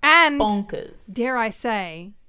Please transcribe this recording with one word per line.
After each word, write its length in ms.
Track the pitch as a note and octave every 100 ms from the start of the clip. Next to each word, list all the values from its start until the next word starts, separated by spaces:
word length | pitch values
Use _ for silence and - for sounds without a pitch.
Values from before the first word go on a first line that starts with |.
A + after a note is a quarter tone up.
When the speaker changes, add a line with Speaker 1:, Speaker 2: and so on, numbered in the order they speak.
Speaker 1:
And 380 | C#4+ E4 D#4+ C#4+
Speaker 2:
Bonkers. 720 | G#3+ G#3 G3+ - - - -
Speaker 1:
dare 220 | G3 A#3+ B3+
I 140 | A3
say 640 | G#3 B3+ G#3+ F#3 D#3+ F3+ G#3